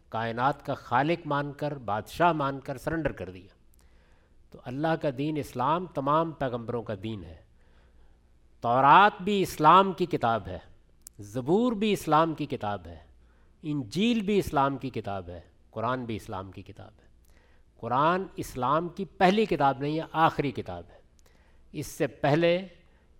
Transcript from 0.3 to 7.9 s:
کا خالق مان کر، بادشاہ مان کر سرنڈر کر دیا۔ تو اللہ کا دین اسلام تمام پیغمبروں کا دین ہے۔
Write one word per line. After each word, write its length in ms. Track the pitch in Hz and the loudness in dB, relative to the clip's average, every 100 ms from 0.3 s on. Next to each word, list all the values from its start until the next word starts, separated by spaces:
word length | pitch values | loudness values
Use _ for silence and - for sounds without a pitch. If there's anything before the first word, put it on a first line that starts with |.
| 113 131 143 - | -2 -2 -2 -6
کا 80 | |
خالق 520 | 127 - 120 147 170 151 | -8 -2 0 0 -2 -2
مان 260 | 143 143 | -4 -4
کر، 260 | 139 147 143 | -6 -8 -6
بادشاہ 540 | 120 107 107 - 170 | -6 -6 -6 0 2
مان 280 | 160 139 139 | 2 -2 -4
کر 180 | - 131 | -10 -10
سرنڈر 340 | - 160 143 | -6 -4 -4
کر 180 | - 92 | -6 -10
دیا۔ 180 | 92 95 _ _ _ - - _ _ _ - - | -14 -20 _ _ _ -20 -20 _ _ _ -20 -20
تو 80 | - | -18
اللہ 300 | - 127 160 160 | -12 -6 -2 -2
کا 60 | 156 123 | -2 -2
دین 180 | 147 156 | -4 -4
اسلام 500 | 131 123 127 160 185 | -6 -2 0 0 -2
تمام 460 | - 135 151 165 | -4 0 2 0
پیغمبروں 500 | 151 135 120 113 120 | -2 -4 -4 -6 -6
کا 120 | 110 104 | -6 -8
دین 220 | 110 110 | -8 -8
ہے۔ 120 | 82 80 - _ _ - - | -12 -18 -20 _ _ -20 -20